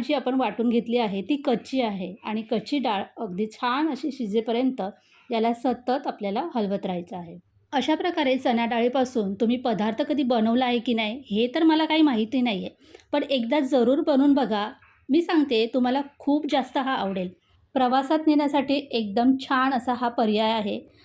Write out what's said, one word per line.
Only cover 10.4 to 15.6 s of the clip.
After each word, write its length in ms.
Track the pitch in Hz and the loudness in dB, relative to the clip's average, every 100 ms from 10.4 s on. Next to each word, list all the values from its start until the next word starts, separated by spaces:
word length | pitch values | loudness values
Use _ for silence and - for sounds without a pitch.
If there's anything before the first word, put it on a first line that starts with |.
| 220 240 | 2 2
आहे 140 | 247 240 | 2 0
की 160 | 240 | 0
नाही 280 | 226 214 262 - | -2 -2 -6 -4
हे 160 | 202 247 | -2 0
तर 80 | 320 | 2
मला 220 | 320 311 | 4 4
काही 180 | 320 311 | 4 4
माहिती 380 | 302 220 220 262 | 4 2 0 0
नाही 240 | 240 190 | 0 -2
आहे, 100 | 185 - - - _ | -6 -14 -20 -20 _
पण 100 | 294 | -2
एकदा 380 | 294 269 226 302 | 0 -2 0 0
जरूर 400 | 262 277 233 285 320 | 2 4 4 2 4
बनवून 280 | 269 285 | 4 6
बघा. 340 | 277 214 208 214 - _ _ - | 4 2 -2 -4 -10 _ _ 0
मी 120 | 311 | 0
सांगते 440 | 349 330 285 226 | 4 2 4 2